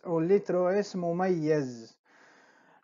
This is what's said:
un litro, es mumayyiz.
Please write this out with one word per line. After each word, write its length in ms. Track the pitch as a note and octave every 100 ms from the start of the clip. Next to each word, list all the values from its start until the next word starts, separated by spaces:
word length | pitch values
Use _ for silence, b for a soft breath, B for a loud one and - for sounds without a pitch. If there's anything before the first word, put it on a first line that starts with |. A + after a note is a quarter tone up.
un 220 | F#3 E3 E3
litro, 420 | G3+ G3+ F3+ F3+
es 240 | G3+ G3+ F#3
mumayyiz. 1000 | F3 E3+ F#3+ F3 D3+ D3+ C3 A#2+ A2+ _ b b b b b b b b